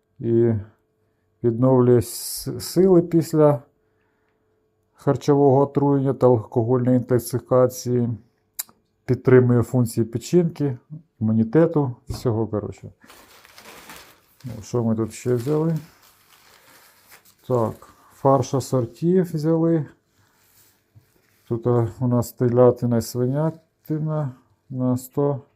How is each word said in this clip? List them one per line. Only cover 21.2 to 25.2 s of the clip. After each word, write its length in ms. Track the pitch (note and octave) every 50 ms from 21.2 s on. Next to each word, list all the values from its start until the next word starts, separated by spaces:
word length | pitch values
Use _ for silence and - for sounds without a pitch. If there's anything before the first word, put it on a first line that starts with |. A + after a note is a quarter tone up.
| _ _ _ _ _ _
Тут, 180 | A#2+ A#2 A#2
а, 220 | B2+ A#2+ A#2+ A#2 A2 - -
у 80 | B2+ B2
нас 240 | B2 B2 A2+ - -
телятина 640 | _ C3 B2 A#2 B2 B2+ B2 B2 - - A#2+ A#2+
і 60 | A#2 A2+
свинятина 1300 | - - B2 B2 B2 C3+ D3 D#3 D#3+ D#3+ E3 _ _ _ _ _ - D#3 D#3 D3+ D#3 D#3 D3+ D3 C3 B2+ - _ _ _ _ _ _
на 260 | C3 B2+ B2+ B2+ B2+
сто 460 | B2 - - _ -